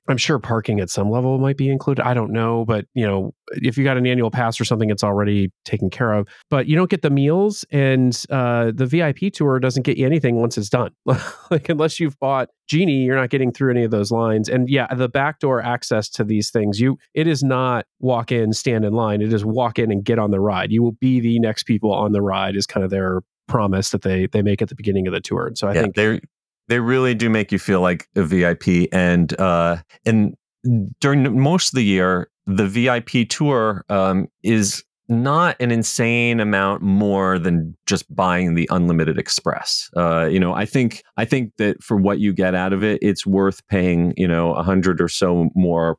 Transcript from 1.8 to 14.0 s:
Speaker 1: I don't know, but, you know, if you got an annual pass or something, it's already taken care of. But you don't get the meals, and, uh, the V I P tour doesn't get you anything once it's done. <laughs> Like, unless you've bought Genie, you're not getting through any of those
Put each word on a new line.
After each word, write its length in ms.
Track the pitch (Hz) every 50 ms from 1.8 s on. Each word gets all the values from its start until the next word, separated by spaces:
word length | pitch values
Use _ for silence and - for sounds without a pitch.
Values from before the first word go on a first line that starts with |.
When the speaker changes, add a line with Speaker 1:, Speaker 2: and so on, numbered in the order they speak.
| - 143 139 131 -
Speaker 1:
I 80 | 127 123
don't 180 | 123 110 -
know, 320 | 107 113 113 113 117 117 117
but, 220 | 107 113 104 98 - -
you 140 | 131 113
know, 260 | 104 98 95 95 - - _ _ - -
if 220 | - - 127 113
you 80 | 139 135
got 140 | 139 131
an 80 | 127 123
annual 240 | 127 123 123 117 110
pass 320 | - 127 120 113 113 -
or 40 | 117
something, 260 | - 120 107 110 107
it's 120 | 104 - -
already 480 | 104 101 101 104 104 104 101 98 95 - _ -
taken 240 | - - 104 95 92
care 240 | - - 127 113 107
of. 140 | 104 101 - - - _ -
But 160 | 151 135 123
you 80 | 117 151
don't 160 | 165 185 175
get 100 | 202 160
the 80 | - 151
meals, 560 | 139 139 139 143 160 185 202 214 202 - - -
and, 520 | 147 143 139 135 131 131 127 127 117 - - -
uh, 420 | - 135 123 120 120 117 117 113 110
the 100 | 120 131
V 160 | 123 143 170
I 120 | 170 151 135
P 180 | - 180 202
tour 260 | - - 156 143 131
doesn't 240 | 127 123 131 123 135
get 160 | 123 147 123
you 80 | - 127
anything 300 | 131 160 160 - 127 120
once 240 | 117 117 117 - 110
it's 100 | 101 104
done. 220 | - 123 113 - - _ -
<laughs> 80 | 123 135 - - - - - - -
Like, 180 | 175 156 -
unless 320 | - 170 147 156 160 - -
you've 200 | 170 147 139 -
bought 300 | 139 135 139 131 123 - _ _ _
Genie, 380 | - 151 156 196 175 139 135 127
you're 100 | 127 131
not 160 | 135 131 117
getting 200 | - 135 131 123
through 200 | 123 - 139 131
any 120 | 123 120 120
of 60 | 110
those 220 | 113 104